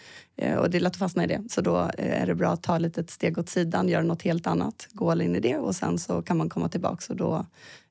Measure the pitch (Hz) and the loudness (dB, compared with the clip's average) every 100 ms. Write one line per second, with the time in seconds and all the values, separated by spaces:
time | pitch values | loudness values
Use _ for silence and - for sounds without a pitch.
0 | - - - - - - - 175 180 185 | -20 -20 -18 -4 0 2 2 2 0 0
1 | 185 180 165 - 220 - 190 180 175 - | -2 0 0 -2 -2 -2 2 2 0 -2
2 | - - 180 175 175 170 - 165 170 165 | -2 0 0 2 2 0 0 0 0 -2
3 | 170 - 175 165 165 185 170 180 180 165 | -4 -2 0 0 0 0 2 2 2 2
4 | 165 165 170 165 170 175 190 - - - | 2 0 0 0 0 0 -2 -6 -14 -2
5 | 170 170 170 170 - 302 233 185 - 175 | 0 2 2 2 2 0 -2 -2 0 -2
6 | - 175 165 170 160 - 170 180 180 170 | -2 -2 0 0 0 -2 -2 0 -2 -4
7 | - 190 - 160 170 - - - - | -6 -4 -2 -2 -4 -12 -20 -20 -18